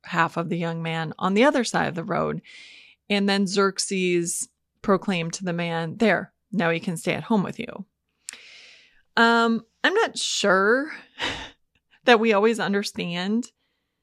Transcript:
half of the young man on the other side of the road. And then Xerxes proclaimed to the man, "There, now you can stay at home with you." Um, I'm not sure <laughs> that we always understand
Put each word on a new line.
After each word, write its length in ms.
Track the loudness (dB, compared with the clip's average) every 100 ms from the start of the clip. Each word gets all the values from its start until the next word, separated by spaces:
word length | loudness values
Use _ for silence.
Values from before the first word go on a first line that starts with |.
| -8
half 320 | -2 0 -2
of 100 | -4
the 100 | -4
young 240 | -4 -4
man 320 | -6 -6 -6 -4
on 140 | 0
the 100 | 4
other 220 | 4 4 -2
side 220 | -2 -2
of 80 | -4
the 80 | -4
road. 360 | -2 -2 -4 -10 -20 -20 -20 -20 _ _
And 180 | 0 0
then 180 | 0 0
Xerxes 1040 | 2 0 0 -4 0 2 0 0 -4 -8 _ _ _
proclaimed 520 | 0 0 2 -2 -4
to 100 | -6
the 80 | -4
man, 460 | -4 -2 -2 -4 0
"There, 340 | 2 2 -2 _ _
now 200 | -2 0
you 100 | 0
can 160 | -2 -4
stay 180 | -4
at 100 | -4
home 200 | 0 0
with 160 | 0 -6
you." 260 | -12 -12 -16 _ _ _ -18 -18 -20 -20 -20 -20 _ _ _ 2
Um, 480 | 4 4 2 0 -6 _
I'm 100 | 0
not 240 | 2 0 -2
sure 760 | -6 -2 2 2 4 2 -2 -10 -18 -10
<laughs> 880 | -8 -8 -12 -20 _ _ _ _ 4
that 160 | 6
we 100 | 6
always 260 | 4 4 2
understand 920 | 0 -2 -4 -6 -6 -4 -2 -2 -4 _ _ _ _ _